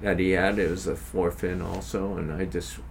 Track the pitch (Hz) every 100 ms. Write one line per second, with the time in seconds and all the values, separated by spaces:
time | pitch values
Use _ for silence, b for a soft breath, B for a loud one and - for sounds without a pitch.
0 | 101 90 92 92 95 104 85 90 92 -
1 | - - 85 - - 90 87 92 - 104
2 | 98 90 80 78 92 87 82 - -